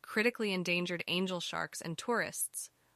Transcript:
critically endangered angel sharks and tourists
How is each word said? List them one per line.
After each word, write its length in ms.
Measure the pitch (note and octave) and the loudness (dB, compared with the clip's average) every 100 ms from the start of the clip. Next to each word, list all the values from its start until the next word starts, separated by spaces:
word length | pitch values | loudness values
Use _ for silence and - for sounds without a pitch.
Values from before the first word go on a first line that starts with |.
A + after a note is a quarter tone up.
critically 500 | - - A3 A#3+ A3 | -2 4 4 4 0
endangered 500 | F#3 F3 F3 F3 F3 - | 2 2 2 2 -2 0
angel 320 | F3 F#3 F3+ | 2 2 0
sharks 420 | - E3 D#3+ - | -2 -2 -2 -4
and 160 | D#3+ D#3+ | -6 -6
tourists 720 | - A#3 E3+ - - - - _ _ | 0 0 0 -2 -6 -6 -10 _ _